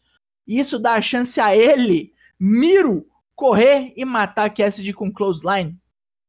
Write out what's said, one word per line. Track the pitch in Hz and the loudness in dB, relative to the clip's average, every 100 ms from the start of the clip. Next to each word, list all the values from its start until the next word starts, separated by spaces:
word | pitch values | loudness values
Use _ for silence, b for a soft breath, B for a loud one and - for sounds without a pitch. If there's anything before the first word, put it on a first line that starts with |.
| _ _ _ _ - | _ _ _ _ -8
E | 233 | -4
isso | 269 240 | -4 -2
dá | 233 226 | -2 -2
a | |
chance | - 247 247 - | -2 -4 -2 0
a | 214 202 | 2 4
ele, | 240 277 240 165 - b b b | 4 4 2 0 -4 b b b
Miro, | 190 226 320 392 320 175 - _ _ - | 0 2 4 4 2 -2 -6 _ _ -4
correr | 277 202 254 277 254 - | 0 4 4 2 -2 -10
e | |
matar | 262 240 202 - 214 | -6 -4 -4 -2 -4
Cassidy | 214 202 208 196 | -2 -2 -4 -8
com | 196 196 | -8 -8
clothesline. | - 196 160 165 196 165 175 _ _ _ _ | -6 -4 -4 -4 -4 -4 -12 _ _ _ _